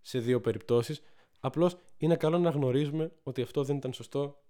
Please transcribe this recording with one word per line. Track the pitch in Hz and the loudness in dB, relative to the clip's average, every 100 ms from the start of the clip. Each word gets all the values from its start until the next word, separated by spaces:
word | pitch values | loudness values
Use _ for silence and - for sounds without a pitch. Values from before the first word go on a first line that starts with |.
σε | - 127 | -6 -4
δύο | 117 123 | 0 0
περιπτώσεις. | 110 107 - 120 113 151 - - _ _ | 0 -4 2 2 2 -8 -12 -20 _ _
Απλώς | 135 147 175 180 - - | -4 2 0 0 -18 -4
είναι | 156 165 | 2 2
καλό | 156 175 | 4 2
να | 170 | 2
γνωρίζουμε | 147 131 127 147 156 160 - | 2 2 2 0 -2 -4 -6
ότι | - 131 | -8 -6
αυτό | 120 - | -4 -2
δεν | 135 143 | -2 -2
ήταν | 131 | -4
σωστό | 127 113 139 143 - _ | -10 -6 -4 -4 -8 _